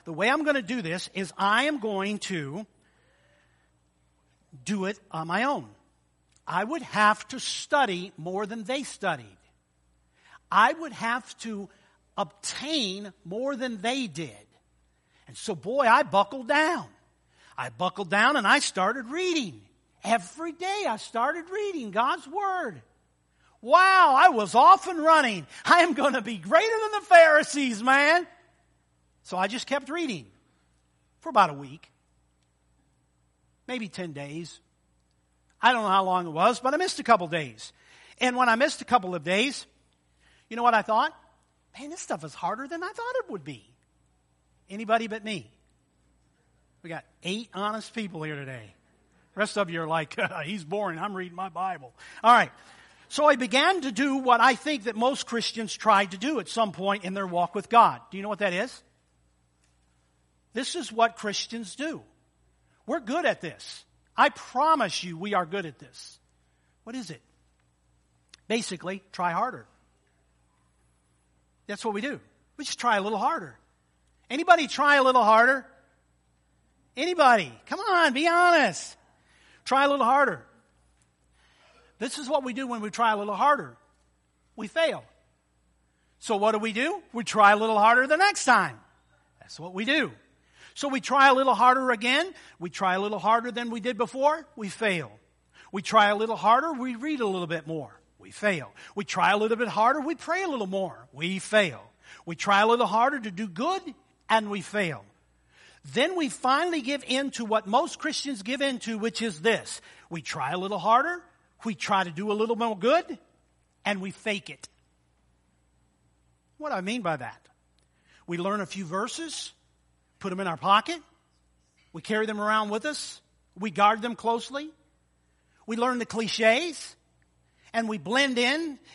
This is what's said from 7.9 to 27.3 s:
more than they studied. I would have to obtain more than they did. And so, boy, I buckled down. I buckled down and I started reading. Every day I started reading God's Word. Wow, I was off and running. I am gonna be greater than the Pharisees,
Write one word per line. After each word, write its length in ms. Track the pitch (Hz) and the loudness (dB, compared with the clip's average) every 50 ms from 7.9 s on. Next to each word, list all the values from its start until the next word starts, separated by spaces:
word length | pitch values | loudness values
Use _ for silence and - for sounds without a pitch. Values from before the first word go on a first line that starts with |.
| 180 175 180 196 - | 0 -4 -8 -12 -14
more 300 | - 156 180 185 202 214 | -12 -10 -8 -6 -6 -6
than 180 | 185 233 233 202 | -8 -8 -10 -8
they 180 | 208 262 294 | -6 -6 -6
studied. 560 | 254 - - - 202 180 156 127 113 101 92 _ _ _ _ _ _ _ _ _ _ _ _ _ _ _ _ _ _ _ - - _ - | -8 -10 -10 -6 -4 -4 -4 -4 -8 -16 -20 _ _ _ _ _ _ _ _ _ _ _ _ _ _ _ _ _ _ _ -20 -20 _ 0
I 220 | 175 196 226 262 320 | 4 4 4 4 2
would 180 | 330 330 277 | -2 -8 -12
have 440 | 202 - 208 226 240 254 - - - - | -10 -8 -6 -6 -6 -6 -8 -12 -16 -14
to 320 | - 226 214 202 196 - _ _ _ _ _ _ _ _ _ 196 | -12 -10 -10 -10 -12 -14 _ _ _ _ _ _ _ _ _ -8
obtain 960 | 202 151 _ _ - - - - 240 302 320 294 220 190 185 202 208 190 - _ - | -8 -8 _ _ -12 -10 -10 -8 -6 -4 -4 -4 -4 -4 -6 -10 -12 -16 -18 _ -14
more 320 | 165 190 226 262 277 285 | -10 -8 -6 -6 -4 -4
than 240 | 220 262 247 226 190 | -6 -6 -8 -6 -6
they 260 | 190 233 262 277 247 | -4 -4 -2 -4 -4
did. 400 | 190 131 160 160 123 104 - - _ _ _ _ _ _ _ _ _ _ _ _ _ _ _ _ | -6 -8 -10 -10 -12 -12 -18 -20 _ _ _ _ _ _ _ _ _ _ _ _ _ _ _ _
And 100 | - 117 | -20 -18
so, 180 | - - 226 190 | -12 -10 -8 -8
boy, 340 | 143 - 202 254 285 262 220 | -8 -8 -4 0 2 4 6
I 140 | 233 277 | 6 4
buckled 440 | 277 165 185 196 - 302 277 269 240 | 4 2 2 2 2 0 -2 -8 -2
down. 400 | 240 285 302 214 330 339 240 160 - _ _ _ _ _ _ _ _ _ _ _ _ _ | 0 2 2 2 2 0 -2 -6 -10 _ _ _ _ _ _ _ _ _ _ _ _ _
I 140 | - 123 127 | -10 -10 -8
buckled 400 | 113 113 180 185 - 196 202 156 | -6 -4 -4 -4 -4 -4 -6 -2
down 260 | 190 202 226 247 294 | 0 2 4 4 2
and 100 | 254 196 | 2 2
I 120 | 202 262 285 | 4 2 2
started 480 | - - - 190 185 208 240 269 226 | 2 0 -2 -2 0 0 -2 -4 -8
reading. 560 | 233 294 349 370 370 330 311 233 170 120 107 101 _ _ _ _ _ _ _ | -8 -6 -4 -2 -2 -2 -2 -4 -6 -10 -16 -20 _ _ _ _ _ _ _
Every 500 | - 202 226 220 175 - - 302 330 339 | -4 -2 -2 -2 -2 -6 -14 -12 -12 -10
day 320 | 320 - 359 381 392 415 392 | -10 -8 -6 -6 -4 -4 -4
I 120 | 262 220 208 | -4 -6 -6
started 500 | - - - 226 240 285 330 349 330 359 | -8 -8 -4 -2 -2 -2 -2 -4 -8 -10
reading 440 | 381 427 415 403 359 302 233 208 | -8 -6 -6 -6 -6 -8 -8 -4
God's 360 | 175 214 240 285 349 320 - 269 | -2 0 0 0 -2 -4 -6 -10
Word. 540 | 320 415 403 381 370 359 311 226 160 120 - _ _ _ _ _ _ _ _ _ _ _ _ _ _ _ | -6 -4 -4 -2 -2 -4 -6 -8 -10 -14 -18 _ _ _ _ _ _ _ _ _ _ _ _ _ _ _
Wow, 520 | - 233 302 349 370 381 381 370 349 294 254 269 | 0 4 6 6 8 8 6 6 6 6 8 8
I 100 | 349 370 | 8 6
was 260 | 277 220 208 160 - | 6 4 0 2 4
off 320 | 233 294 349 - 262 - | 8 8 10 8 8 6
and 120 | 370 359 320 | 0 -4 0
running. 480 | 302 320 320 311 269 233 202 175 139 - - - - | 4 6 6 6 4 2 -2 -6 -10 -12 -14 -4 2
I 180 | - 320 349 | 4 6 6
am 120 | 339 359 247 | 6 4 2
gonna 260 | 285 277 277 254 262 | 0 0 0 0 -2
be 160 | 202 240 226 | -4 -6 -8
greater 420 | 180 156 196 311 339 427 440 453 440 | -10 -2 2 4 4 4 2 0 -2
than 180 | 440 427 427 403 | -2 -4 -4 -4
the 60 | 370 | 4
Pharisees, 760 | - 359 339 330 311 | 8 10 10 10 10